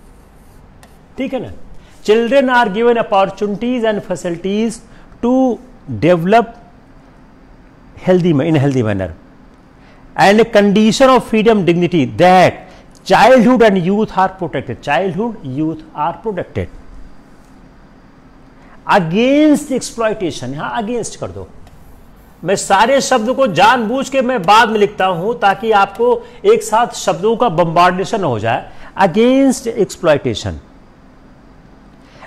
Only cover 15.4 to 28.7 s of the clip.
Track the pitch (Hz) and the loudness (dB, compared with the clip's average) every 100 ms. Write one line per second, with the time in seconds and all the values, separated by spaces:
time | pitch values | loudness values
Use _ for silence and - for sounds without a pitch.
15.4 | 135 131 156 160 - - 160 - 220 175 | -10 -6 -4 -6 -12 -6 -6 -6 -8 -8
16.4 | - 101 87 - - - - - - - | -8 -8 -10 -12 -20 -20 -20 -20 -20 -20
17.4 | - - - - - - - - - - | -20 -20 -20 -20 -20 -20 -20 -20 -20 -20
18.4 | - - - - - 196 160 196 254 285 | -20 -20 -20 -12 0 0 0 0 2 4
19.4 | 302 294 294 254 - 226 220 208 170 - | 4 2 0 -6 -6 -6 -4 -4 -6 -8
20.4 | 127 143 226 240 208 240 - - 107 95 | -10 -10 -8 -8 -6 -6 -8 -10 -12 -14
21.4 | 90 - - - - - - - - - | -18 -20 -20 -20 -20 -20 -20 -20 -20 -10
22.4 | 160 196 - 196 233 277 - 247 220 254 | -4 -4 0 2 2 2 2 -2 0 -2
23.4 | 262 160 214 254 214 262 - 269 247 247 | 0 2 2 2 0 -4 -4 -2 -2 -2
24.4 | 175 220 233 214 202 - 190 165 202 240 | 2 2 4 2 0 0 -2 -2 -4 -2
25.4 | 202 190 226 202 196 - 240 233 - - | -2 0 0 0 0 0 -2 -2 -6 -4
26.4 | 202 220 - 220 233 - 202 165 214 226 | 2 2 2 -2 -2 -4 -4 -2 -2 0
27.4 | 240 160 165 165 180 185 185 220 160 110 | 0 0 0 2 2 0 -4 -4 -2 -2
28.4 | 113 131 - | -2 -4 -6